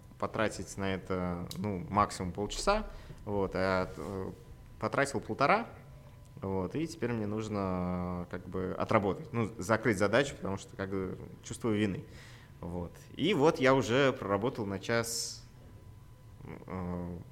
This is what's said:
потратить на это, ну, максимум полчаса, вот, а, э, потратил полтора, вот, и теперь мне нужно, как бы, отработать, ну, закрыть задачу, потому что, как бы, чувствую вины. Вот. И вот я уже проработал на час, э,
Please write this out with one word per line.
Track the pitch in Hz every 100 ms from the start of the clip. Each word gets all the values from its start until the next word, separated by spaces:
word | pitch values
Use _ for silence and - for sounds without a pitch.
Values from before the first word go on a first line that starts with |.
| - -
потратить | 98 110 104 - 95 -
на | 98 92
это, | - 92 90 87 87 -
ну, | 104 92 80
максимум | 101 101 - 92
полчаса, | 90 104 - - 214 214 - - - -
вот, | 101 95
а, | 90 95 92 92 -
э, | 78 95 95 - - - - -
потратил | 110 - 139 107
полтора, | 95 107 139 202 233 - - - - - - -
вот, | 98 95 92 143
и | 165
теперь | - 117
мне | 117 104
нужно, | 107 110 104 95 92 90 90 90 90 87
как | 90 92
бы, | 92 92 90
отработать, | - 110 101 87 -
ну, | 117 104 -
закрыть | 92 110 123 95
задачу, | 101 113 139 -
потому | 95 98
что, | - -
как | 98
бы, | 98 92 - - -
чувствую | - 117 120 104
вины. | 104 90 - - - - - -
Вот. | 85 87 85 - - -
И | 156
вот | 185 151 165
я | 131 135
уже | 101 123 139
проработал | 127 98 101 120 139 101
на | 95
час, | - 117 113 - - - - - - - - - - - - -
э, | - - - 92 87 90 87 87 -